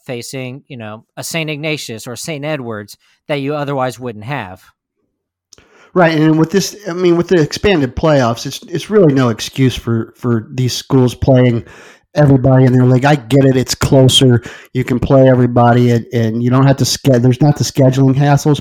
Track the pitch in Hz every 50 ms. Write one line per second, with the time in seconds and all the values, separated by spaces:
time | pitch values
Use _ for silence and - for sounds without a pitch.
0 | _ - 127 120 113 - - 135 131 127 127 143 - - 143 120 110 107 107 113
1 | - _ _ - 127 - - 165 156 151 151 143 156 156 151 143 - - 113 107
2 | - 131 117 - - 170 160 139 143 151 156 139 123 117 110 104 104 - - -
3 | _ _ _ _ _ - 151 143 135 139 151 147 143 139 143 135 127 127 117 113
4 | 127 123 107 107 104 123 147 131 104 90 92 - _ _ _ _ _ _ _ _
5 | _ _ _ _ _ _ _ _ _ _ _ - _ _ _ _ _ _ - 185
6 | 175 160 160 151 156 156 156 156 160 160 202 196 - - - - - 185 170 180
7 | 185 175 170 175 170 - 190 170 147 147 - - - 208 196 156 139 120 - -
8 | - 156 151 135 123 117 117 - - 139 - - - - 170 156 - - 208 214
9 | 180 147 135 135 127 120 110 107 - - - - 131 123 - - - 113 113 113
10 | 110 - _ _ - 123 117 113 107 - 143 127 127 120 - - - - 143 131
11 | 123 123 - - - 143 131 127 127 123 117 120 - - - - - - - _
12 | _ _ - 151 151 139 139 127 120 135 131 131 131 127 127 127 127 127 127 123
13 | 127 143 151 143 113 113 135 139 135 135 127 131 120 - - - - 117 143 135
14 | 131 127 - - 135 127 120 117 - - - - - _ - 131 123 - 123 117
15 | - - 143 135 131 131 127 123 123 123 120 123 120 120 117 123 123 120 120 117
16 | 113 - 123 117 113 110 110 120 120 123 123 135 139 139 135 - 127 - - -
17 | - 139 127 120 120 127 120 - 156 147 - - 127 - - - 131 131 127 135
18 | 135 131 131 139 147 143 143 139 - 156 143 -